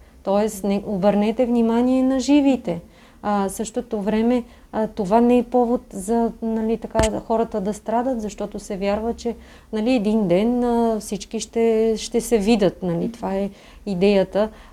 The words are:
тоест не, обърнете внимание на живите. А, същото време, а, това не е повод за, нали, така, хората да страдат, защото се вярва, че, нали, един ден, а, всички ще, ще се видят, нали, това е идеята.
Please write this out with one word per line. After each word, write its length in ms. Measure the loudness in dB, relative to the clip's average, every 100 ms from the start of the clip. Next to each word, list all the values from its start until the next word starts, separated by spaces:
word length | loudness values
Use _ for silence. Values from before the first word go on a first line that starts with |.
| -20 -10
тоест 400 | -2 0 0 -2
не, 200 | -2 -2 -2
обърнете 600 | 0 2 2 2 0 0
внимание 580 | 2 2 2 2 2
на 160 | 2 0
живите. 640 | 4 4 4 2 -2 -8 -10 -20 -20 -10 -2
А, 220 | -2 -2
същото 520 | -4 -6 -8 -6 -4
време, 420 | 0 0 2 0 -2 -14 -10
а, 160 | -6 -4
това 340 | -4 0 4
не 160 | 4 4
е 60 |
повод 380 | 2 2 2 0 -4
за, 380 | -10 -4 0 -2 -4
нали, 360 | -4 -2 -2 -4
така, 420 | -2 0 0 0
хората 420 | -2 -2 0 -4
да 120 | -4
страдат, 480 | -6 -4 -2 -2 -4
защото 380 | -6 -8 -8 -10
се 180 | -10 -4
вярва, 360 | -2 -2 -4
че, 220 | -6 -8 -8 -14 -20 -8
нали, 200 | -4 0
един 340 | 2 2 2 2
ден, 360 | 2 2 0
а, 360 | 0 2 0 -2
всички 400 | -6 -10 -8 -10
ще, 540 | -6 0 2 2 2 0
ще 240 | -2 -4
се 160 | 0 0
видят, 460 | 4 4 2 0
нали, 280 | -4 -2 -4
това 240 | -6 -6 -4
е 140 | -4 -8 -20 -14 -8
идеята. 640 | 0 2 4 2 0 -2 -6 -18